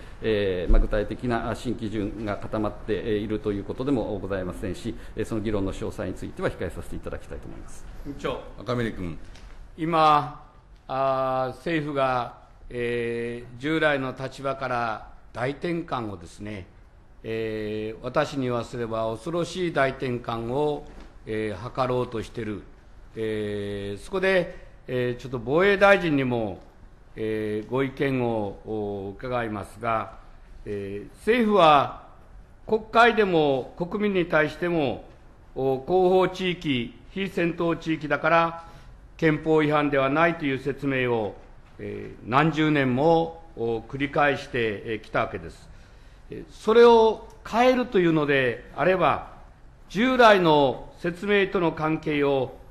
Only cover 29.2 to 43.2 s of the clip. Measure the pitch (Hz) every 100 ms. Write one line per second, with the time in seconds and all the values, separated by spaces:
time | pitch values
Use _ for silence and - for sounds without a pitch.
29.2 | 131 123 113 104 95 104 117 113 101 -
30.2 | - - - - - 101 98 101 - -
31.2 | - 240 214 202 160 147 120 - - -
32.2 | - - - - - 220 214 226 233 214
33.2 | 202 165 147 135 - - 175 208 208 190
34.2 | 165 160 151 - 175 170 135 90 - -
35.2 | - - - - 135 131 127 185 180 185
36.2 | 180 180 185 170 156 127 117 - - 190
37.2 | 196 190 170 170 170 165 165 156 147 143
38.2 | 160 165 165 165 - - - - - -
39.2 | 165 151 156 156 151 151 147 139 135 147
40.2 | 170 165 143 131 139 131 143 131 123 117
41.2 | 101 - - - - - 104 101 104 -
42.2 | 98 131 160 147 156 147 131 123 160 165